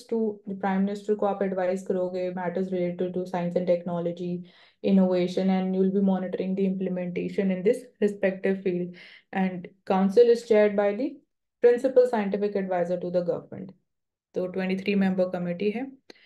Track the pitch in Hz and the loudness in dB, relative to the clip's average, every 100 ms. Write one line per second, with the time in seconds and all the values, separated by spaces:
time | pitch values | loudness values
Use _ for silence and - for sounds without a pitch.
0 | - 226 220 208 - 196 196 190 196 208 | -4 -2 -2 -4 -10 -6 -2 0 0 -2
1 | - 208 208 196 196 185 180 190 - 190 | -4 -2 0 0 -2 -2 -2 -2 -2 -2
2 | 180 185 180 180 180 180 190 185 175 175 | -2 -4 -6 -4 -4 -4 -4 -2 -2 -2
3 | 180 180 180 175 175 175 180 175 175 175 | -4 -4 -4 -4 -2 -2 0 0 -2 -4
4 | 170 175 180 180 180 - _ _ 202 196 | -4 -4 -6 -6 -10 -20 _ _ 2 4
5 | 185 180 180 185 190 185 185 190 190 196 | 4 2 0 0 0 0 0 0 2 2
6 | 196 185 185 180 185 190 196 190 185 180 | 2 0 -2 -4 -4 0 0 0 -4 -4
7 | 180 175 180 190 190 185 185 262 - _ | -4 -4 -4 -2 0 0 0 0 -4 _
8 | 202 202 196 190 196 196 190 175 180 175 | -2 0 -2 0 -2 0 -2 -2 -4 -10
9 | - - _ 196 185 180 175 - - 190 | -20 -20 _ -2 -2 -2 -10 -10 -2 2
10 | 196 196 240 233 - 214 208 202 202 202 | 4 6 6 4 4 4 6 4 0 0
11 | 294 - _ _ _ _ 240 240 262 262 | -4 -8 _ _ _ _ 4 4 4 4
12 | 247 226 196 202 208 202 190 180 175 180 | 4 2 -2 -2 -2 -2 -2 0 0 -2
13 | 180 180 175 151 - - - - _ _ | -2 -2 -2 -4 -8 -14 -14 -18 _ _
14 | _ _ _ 185 180 185 185 190 208 202 | _ _ _ -6 -6 -4 -2 -2 0 2
15 | 190 185 185 180 175 175 208 220 262 - | 2 2 0 -2 -4 -2 -2 -2 -6 -12
16 | - - | -20 -20